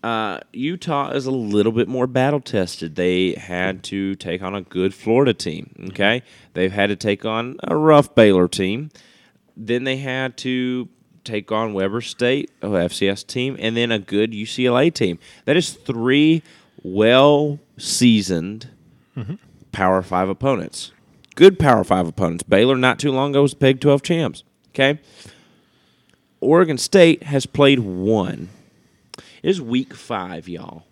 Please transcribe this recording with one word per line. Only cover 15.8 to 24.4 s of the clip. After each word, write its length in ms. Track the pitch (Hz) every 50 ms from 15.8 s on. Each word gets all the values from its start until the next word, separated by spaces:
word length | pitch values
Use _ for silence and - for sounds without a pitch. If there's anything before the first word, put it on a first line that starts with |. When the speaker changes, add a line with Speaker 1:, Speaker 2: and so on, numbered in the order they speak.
| _ - 127 117 113 127 131 143 151 156 160 165 - _ _ _ _ _ _ -
Speaker 1:
well-seasoned 1900 | _ 92 92 101 107 113 123 131 139 147 147 143 151 147 143 147 _ _ _ - - - - - 123 123 113 107 95 90 95 82 80 95 107 110 120 127 - _ _ _ _ _ _ _ _
Speaker 2:
Mm-hmm. 180 | 135 110 101 170 - _ _ _ _ _ _
Speaker 1:
Power 300 | - - 95 92 95 95
Five 280 | 90 - 95 90 95 95
opponents. 600 | 98 - 127 139 135 101 82 - - - - - _ _ _ _ _ _ _ _ _
Good 240 | - 160 196 190 -
Power 240 | 165 143 123 107 92
Five 240 | - 92 92 90
opponents. 360 | 82 - - 95 85 85 85 -
Baylor 340 | - 101 98 113 127 135
not 220 | 127 127 127 120 -
too 120 | - 147
long 200 | 131 131 139 143
ago 100 | 139 139
was 120 | 143 139 -
Big 280 | _ 147 131 131 127
twelve 200 | 135 143 139 139
champs, 420 | - - 175 165 156 107 - -